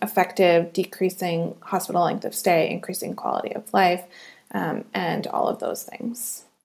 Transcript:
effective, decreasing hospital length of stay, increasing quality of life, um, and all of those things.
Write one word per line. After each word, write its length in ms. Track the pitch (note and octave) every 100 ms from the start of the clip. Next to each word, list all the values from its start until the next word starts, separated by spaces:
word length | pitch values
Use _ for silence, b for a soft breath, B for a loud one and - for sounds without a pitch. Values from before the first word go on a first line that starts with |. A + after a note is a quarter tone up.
effective, 680 | - G3+ F3+ - F3+ E3+ E3+
decreasing 800 | - F#3 - F#3 F#3 F3+ E3 E3+ -
hospital 420 | - F#3+ - F3
length 220 | E3 -
of 100 | -
stay, 340 | - F#3+ E3 -
increasing 460 | F#3 - F3+ -
quality 400 | - - - -
of 180 | - -
life, 300 | G3+ F#3 F3+ - B B B B
um, 340 | G3+ E3+ - -
and 360 | - F#3+ - -
all 180 | - -
of 140 | -
those 240 | - -
things. 580 | - - A#3 A#3 - - - _